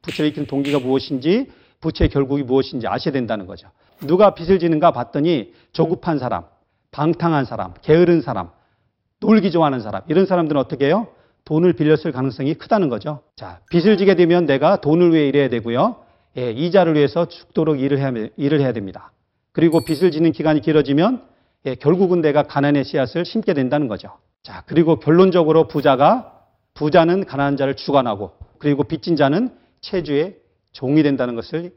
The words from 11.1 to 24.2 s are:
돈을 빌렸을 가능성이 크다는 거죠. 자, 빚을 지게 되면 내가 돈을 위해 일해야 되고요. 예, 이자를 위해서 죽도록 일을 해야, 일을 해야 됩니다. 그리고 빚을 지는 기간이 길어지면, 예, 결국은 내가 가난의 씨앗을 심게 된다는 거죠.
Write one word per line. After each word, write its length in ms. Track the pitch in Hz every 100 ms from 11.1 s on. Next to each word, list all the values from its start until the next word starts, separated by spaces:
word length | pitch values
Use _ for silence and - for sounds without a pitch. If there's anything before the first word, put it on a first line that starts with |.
| _ _ _
돈을 300 | - 156 180
빌렸을 360 | 165 151 156 175
가능성이 440 | 127 135 113 139
크다는 340 | 165 - 220 165
거죠. 320 | 113 147 147 _ _
자, 240 | 95 90 _
빚을 300 | 175 180 202
지게 160 | 196
되면 320 | 175 170 175 160
내가 340 | 135 151 196
돈을 320 | 143 160 175
위해 160 | 160 143
일해야 220 | 139 135
되고요. 460 | 120 113 117 202 233 _ _ _ -
예, 140 | 123
이자를 420 | 113 170 190 170
위해서 340 | 151 143 170 170
죽도록 520 | - _ - 160 147
일을 180 | 139 139
해야, 140 | 139 120 107 -
일을 220 | 143 151
해야 120 | 127
됩니다. 400 | 113 98 92 - _ _ _ _
그리고 320 | - 165 160
빚을 260 | - 151 180
지는 220 | 151 165
기간이 300 | - 156 156
길어지면, 600 | 151 156 135 139 190 254 - _ _ _ -
예, 80 |
결국은 480 | 123 143 180 190 175
내가 220 | 156 143
가난의 400 | 143 - 143 143
씨앗을 420 | 131 139 127 165 175
심게 260 | 226 220
된다는 360 | 151 127 147 139
거죠. 200 | 101 101 -